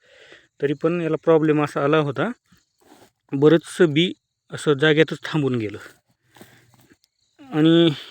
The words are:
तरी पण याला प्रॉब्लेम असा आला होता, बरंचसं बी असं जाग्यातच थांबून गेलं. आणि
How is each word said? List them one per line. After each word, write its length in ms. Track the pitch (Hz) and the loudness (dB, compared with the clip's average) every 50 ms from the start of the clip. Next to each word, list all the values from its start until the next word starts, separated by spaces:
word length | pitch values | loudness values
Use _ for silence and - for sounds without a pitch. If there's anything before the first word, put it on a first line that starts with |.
| _ _ _ _ - - - - _ _ _ - 143 | _ _ _ _ -20 -20 -20 -20 _ _ _ -6 -4
तरी 100 | 143 151 | -4 -4
पण 260 | 143 - 165 175 175 | -2 -4 -4 -2 -2
याला 160 | 165 156 160 | -4 -4 -6
प्रॉब्लेम 480 | 151 - 170 165 156 156 151 147 151 147 | -2 0 2 2 2 2 2 0 0 -2
असा 200 | 143 - 156 143 | -2 -4 -4 -2
आला 140 | 139 156 160 | 0 0 0
होता, 320 | 151 143 123 131 160 226 247 - _ _ _ _ _ _ _ _ _ _ _ _ _ _ _ _ _ _ - | 0 -2 -4 -6 -6 -6 -8 -10 _ _ _ _ _ _ _ _ _ _ _ _ _ _ _ _ _ _ -2
बरंचसं 600 | 139 151 151 160 165 - - - - 185 160 139 | 2 4 4 4 4 0 -2 -2 0 0 2 2
बी 200 | 151 175 190 - - _ _ _ _ _ _ | 0 -2 -2 -4 -10 _ _ _ _ _ _
असं 240 | - 127 - 156 143 | -16 -6 -2 -2 0
जाग्यातच 440 | 131 151 156 151 151 160 - 170 - - | 2 2 2 2 2 2 0 -2 -10 -10
थांबून 300 | - - 156 139 131 127 | -6 -4 -2 -2 -2 -2
गेलं. 240 | 120 107 101 101 101 - - - _ _ _ _ _ _ _ _ - - _ _ _ _ _ _ _ _ _ _ _ _ _ _ _ _ _ _ _ 285 262 | -4 -6 -8 -10 -14 -18 -20 -20 _ _ _ _ _ _ _ _ -20 -20 _ _ _ _ _ _ _ _ _ _ _ _ _ _ _ _ _ _ _ -18 -8
आणि 400 | 240 156 156 160 165 170 170 165 143 - - - | -4 0 2 2 4 4 2 2 0 -4 -8 -6